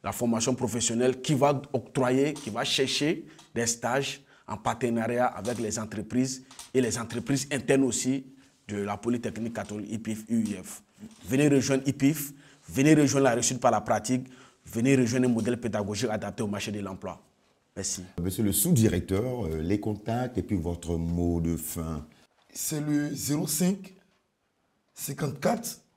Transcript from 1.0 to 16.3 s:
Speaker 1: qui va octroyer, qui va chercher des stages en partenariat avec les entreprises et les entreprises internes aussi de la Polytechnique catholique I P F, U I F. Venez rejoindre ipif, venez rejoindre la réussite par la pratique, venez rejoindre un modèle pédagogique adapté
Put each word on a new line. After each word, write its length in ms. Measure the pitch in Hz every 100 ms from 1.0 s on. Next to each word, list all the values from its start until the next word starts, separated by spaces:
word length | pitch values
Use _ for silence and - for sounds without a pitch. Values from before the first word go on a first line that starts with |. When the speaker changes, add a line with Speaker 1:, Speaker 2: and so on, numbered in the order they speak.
| 127 127
Speaker 1:
qui 140 | -
va 280 | 147 143 139 -
octroyer, 600 | 127 - - 127 131 143
qui 160 | - -
va 140 | 107
chercher 640 | 139 - 135 - 143 - - - -
des 140 | 117 117
stages 540 | - 117 131 139 - _ - -
en 80 | 104
partenariat 720 | 120 117 123 117 113 120 123
avec 340 | - 104 117
les 180 | 110 117
entreprises 640 | 110 107 107 123 131 131 - - -
et 60 | 131
les 180 | 123 113
entreprises 480 | 113 117 - 139 -
internes 320 | 143 - 139
aussi 420 | 135 110 127 135 131 - _ _ -
de 80 | 104
la 180 | 101 101
Polytechnique 580 | 117 120 117 107 113
catholique 380 | 113 98 104 101
I 60 | 110
P 180 | 110 107
F, 80 | -
U 140 | 117
I 100 | 104 95
F. 180 | 90 - _ _ 107 - -
Venez 220 | 131 147
rejoindre 340 | 139 120 135 135
ipif, 460 | - 135 160 - - - - -
venez 260 | 85 143 156
rejoindre 300 | 139 135 135
la 80 |
réussite 260 | 117 120 127
par 120 | 127
la 100 | 107
pratique, 460 | - 110 107 127 131 - - _ -
venez 300 | 113 123 135
rejoindre 320 | 120 127 127
un 60 |
modèle 260 | 113 104 120
pédagogique 500 | 120 107 101 104 117
adapté 320 | 107 101